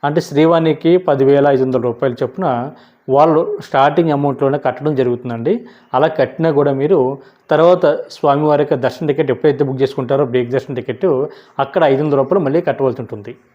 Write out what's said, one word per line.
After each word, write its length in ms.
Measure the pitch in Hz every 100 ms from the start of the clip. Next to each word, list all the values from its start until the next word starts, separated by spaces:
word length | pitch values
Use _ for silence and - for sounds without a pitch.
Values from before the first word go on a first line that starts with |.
అంటే 180 | 143 156
శ్రీవారికి 680 | - 143 160 165 160 147 165 180
పదివేల 480 | 180 139 135 139 143
ఐదు 160 | 135 131
వందల 160 | 127
రూపాయలు 340 | 123 117 135 120
చొప్పున 240 | 127 - 175 120 131 - - _ -
వాళ్ళు 320 | 139 160 156 - -
స్టార్టింగ్ 520 | - 139 143 147 165 143
అమౌంట్లోనే 420 | 143 131 139 143 143
కట్టడం 280 | 127 147 139
జరుగుతుందండి. 580 | 123 120 123 117 117 233 - - _
అలా 140 | 127 156
కట్టినా 420 | 156 127 - 165
కూడా 200 | 143 143
మీరు 280 | 135 147 151 127 139 - _ _
తర్వాత 340 | 151 165 180 160 160 - -
స్వామివారి 480 | 147 139 151 147
యొక్క 140 | 147 143 127
దర్శన 200 | - 156
టికెట్ 220 | 139 143
ఎప్పుడైతే 320 | 120 151 135
బుక్ 180 | 139 131
చేసుకుంటారో 440 | 135 139 127 139 139
బ్రేక్ 240 | 127 120 131
దర్శన 180 | - 127
టికెట్, 260 | 123 120 190 131 147 - - -
అక్కడ 220 | 135 190
ఐదు 180 | 156 135
వందల 140 | 151 139
రూపాయలు 220 | 135 185 147
మళ్ళీ 160 | 156
కట్టవలసి 380 | 170 135 135 117
ఉంటుంది. 300 | 113 104 101 120 _